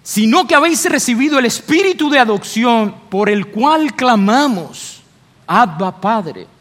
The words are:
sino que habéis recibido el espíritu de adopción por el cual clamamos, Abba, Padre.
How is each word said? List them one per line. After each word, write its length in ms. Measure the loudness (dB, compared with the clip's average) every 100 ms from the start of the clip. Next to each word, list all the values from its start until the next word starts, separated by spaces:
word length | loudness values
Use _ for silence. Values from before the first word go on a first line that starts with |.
sino 460 | -6 0 2 2 4
que 80 | 2
habéis 280 | 2 0 0
recibido 480 | -2 -2 0 0 2
el 80 | 0
espíritu 640 | -4 0 2 2 0 0
de 80 | 2
adopción 800 | 2 0 -4 -2 2 2 0 -6 -8
por 200 | -2 0
el 180 | 0 -4
cual 460 | -2 0 2 -2
clamamos, 1080 | -2 0 2 4 2 0 -2 -8 -16 -18 -20 _ _ _ _ -2
Abba, 560 | 2 2 0 -6 -4
Padre. 460 | -2 -2 -4 -12 -18 _